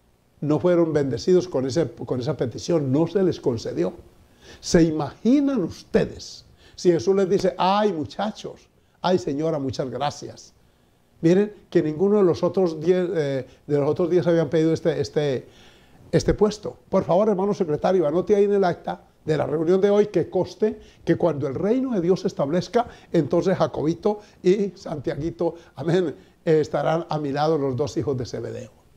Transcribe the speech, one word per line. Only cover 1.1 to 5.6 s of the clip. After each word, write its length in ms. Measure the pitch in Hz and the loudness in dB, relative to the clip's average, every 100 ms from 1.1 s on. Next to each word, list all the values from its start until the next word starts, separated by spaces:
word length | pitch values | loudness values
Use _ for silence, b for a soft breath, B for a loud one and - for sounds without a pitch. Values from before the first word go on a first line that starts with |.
| 127 - 180 - | -2 2 4 2
con 200 | 135 131 | -2 -2
ese, 200 | 143 139 | -2 -2
con 320 | - 123 127 | -6 -6 -4
esa 160 | 123 - | -4 -4
petición, 560 | 127 131 - 170 139 | -4 -6 -2 0 2
no 140 | 139 165 | 2 2
se 160 | 196 | 2
les 180 | 185 139 | 0 0
concedió. 540 | 143 117 - 147 180 - - _ B B B B | -2 -4 -4 -4 -4 -6 -16 _ B B B B
¿Se 220 | - 175 | 0 4
imaginan 840 | 165 156 139 - 220 285 277 262 | 4 2 -6 -2 2 2 2 0